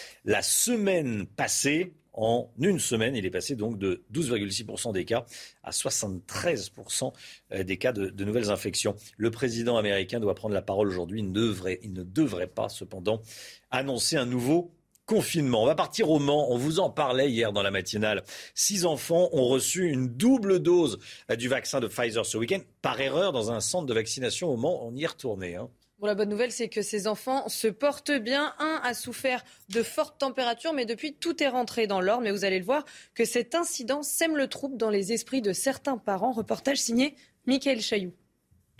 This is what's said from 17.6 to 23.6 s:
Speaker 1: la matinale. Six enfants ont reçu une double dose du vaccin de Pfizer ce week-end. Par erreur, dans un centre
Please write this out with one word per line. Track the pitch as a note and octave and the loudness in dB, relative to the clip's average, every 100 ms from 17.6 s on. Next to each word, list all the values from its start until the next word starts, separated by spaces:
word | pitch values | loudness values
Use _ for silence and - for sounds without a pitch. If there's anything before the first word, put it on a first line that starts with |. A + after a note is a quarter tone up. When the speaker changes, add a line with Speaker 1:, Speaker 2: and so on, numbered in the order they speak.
Speaker 1:
la | G2 | 2
matinale. | G2 F#2 G#2+ G#2+ G2+ - - - - | 0 -2 0 2 0 -4 -12 -10 -2
Six | - G3+ E3+ | 0 2 0
enfants | C#3+ - E3+ F3+ | 0 2 4 4
ont | D#3+ B2 | 4 4
reçu | C3 B2+ E3+ F3+ | 4 2 0 0
une | C3+ B2+ | 2 -2
double | A#2 A3+ C4+ G3 F#3 | 2 4 6 6 4
dose | D#3+ F3 D#3 F#2+ - - - A2+ | 6 6 4 0 -10 -16 -4 -2
du | B2 | 0
vaccin | B2+ - C#3 | 0 0 -2
de | A2+ | -2
Pfizer | - A#2+ A2 G#2 | -2 0 0 -2
ce | A2 | -2
week-end. | A#2 F#3+ - _ | 0 -2 -4 _
Par | C#3+ B2 | -4 0
erreur, | C3+ C#3 G3 | 0 2 2
dans | C3+ G#2+ | 0 0
un | |
centre | A#2 | -2